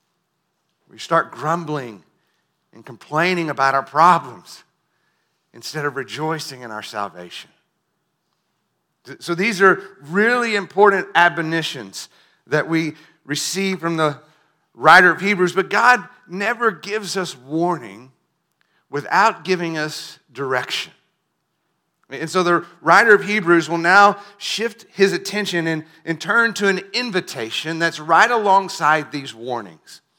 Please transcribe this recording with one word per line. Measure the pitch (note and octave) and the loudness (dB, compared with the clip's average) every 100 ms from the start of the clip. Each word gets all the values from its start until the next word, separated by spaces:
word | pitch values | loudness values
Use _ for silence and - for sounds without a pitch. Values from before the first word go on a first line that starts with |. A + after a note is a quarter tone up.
| _ _ _ _ _ _ _ _ _ | _ _ _ _ _ _ _ _ _
We | A2 | -16
start | - E3 - | -4 -2 -2
grumbling | A#2+ D3 F3 D#3 D3 A#2+ G2 _ _ _ _ _ _ _ | -6 -6 -4 -4 -8 -8 -16 _ _ _ _ _ _ _
and | - | -20
complaining | A2+ A#2 - D3+ F3 F3+ D#3+ | -20 -20 -6 -2 0 -2 -4
about | C#3 C3+ C3+ | -2 0 0
our | |
problems | - D3 F3 E3 B2+ A2+ - - _ _ _ _ _ _ _ _ _ | 0 4 6 4 0 -18 -20 -20 _ _ _ _ _ _ _ _ _
instead | A#2 - D3+ | -18 -12 -6
of | C#3+ | -6
rejoicing | C3 A#2+ A2+ D#3 D#3+ - B2+ | -6 -10 -6 -6 -6 -10 -14
in | A#2 | -12
our | G#2+ | -12
salvation. | - G#2+ G2+ F2 F2 - - _ _ _ _ _ _ _ _ _ _ _ _ _ _ _ - | -10 -8 -8 -10 -16 -18 -20 _ _ _ _ _ _ _ _ _ _ _ _ _ _ _ -20
Th-, | C#3 | -12
so | - | -6
these | E3+ A3 F#3 | -4 -2 4
are | F#3+ D3+ - - | 4 4 -2 -20
really | C#3+ F#3 A3 B3 A#3 G#3 | -4 0 2 2 0 -4
important | F3 F#3 G#3 G3 - | -2 0 0 -2 -2
admonitions | E3 F3 D#3 D#3+ E3 D3+ C#3 G2 - - _ _ _ - | 2 2 0 -4 -4 -6 -10 -14 -16 -18 _ _ _ -4
that | D3+ D#3 | -2 0
we | D#3+ D#3+ D#3 _ _ | -2 -4 -8 _ _
receive | - D3 - F#3 G3 F#3 | -10 -8 -6 -4 -4 -4
from | E3+ D#3+ | -4 -2
the | D#3 C3+ _ _ _ _ _ | -2 -2 _ _ _ _ _
writer | - D3 F3+ F3+ | 0 6 8 8
of | D3 | 4
Hebrews, | G3 F#3+ F3+ | 0 2 0
but | F#3 D#3 | 0 -2
God | G#3 A#3+ A#3+ E3 _ - | 2 4 2 -2 _ -14
never | F3+ G#3 A3+ A3+ | -6 -4 -2 -2
gives | D#3+ F#3 G#3+ F#3+ F3+ | -4 -6 -8 -6 -6
us | F3 C3 | -6 -10
warning | C3 D#3+ F3 D#3+ A2 G2+ C3 _ _ _ _ _ _ _ _ | -6 -2 -2 -2 -8 -18 -20 _ _ _ _ _ _ _ _
without | C#3+ A2+ F3+ A3 E3 | -10 -2 2 2 0
giving | D#3 F3+ E3 D#3+ | -4 -4 -4 -4
us | D3+ - - - _ | -6 -8 -16 -20 _
direction. | B2+ C3+ B2+ - - - _ _ _ _ _ _ _ _ _ _ _ _ | -8 -4 -2 -4 -8 -10 _ _ _ _ _ _ _ _ _ _ _ _
And | C3 D#3 | -12 -4
so | F#3 | 0
the | F3 E3+ - _ | 2 0 -2 _
writer | D#3 F#3 A#3 | 4 6 8
of | G3 | 6
Hebrews | E3+ G#3+ E3+ E3+ D3+ | 4 0 2 2 2
will | E3 | 0
now | E3+ G3 G3+ - - - | 4 8 8 4 -6 -14
shift | - - A3+ - - | -8 -6 -6 -8 -8
his | - G3 | 0 0
attention | E3+ - G#3 G3 F3 D#3+ | 0 -6 -6 -4 -2 -2
and, | D#3 D#3 _ | -4 -6 _
and | - D#3 | -10 -6
turn | E3+ A3+ A3+ | -2 2 0
to | F#3+ G3+ | 0 0
an | F#3+ - | 0 -4
invitation | A#3+ B3 F#3 - C3 A2+ - D#3 E3 | -8 -4 -4 -6 -8 -8 -8 -6 -2
that's | E3+ D3+ | -2 -2
right | D#3 E3 A#3 | 2 4 4
alongside | A#3 G3+ F#3+ F#3 - D3 D#3 C3 | 2 2 2 2 -2 2 2 -2
these | D3 C3 | -10 -12
warnings. | A2+ B2 A#2+ G2 D#2+ _ - _ | -12 -8 -8 -10 -18 _ -20 _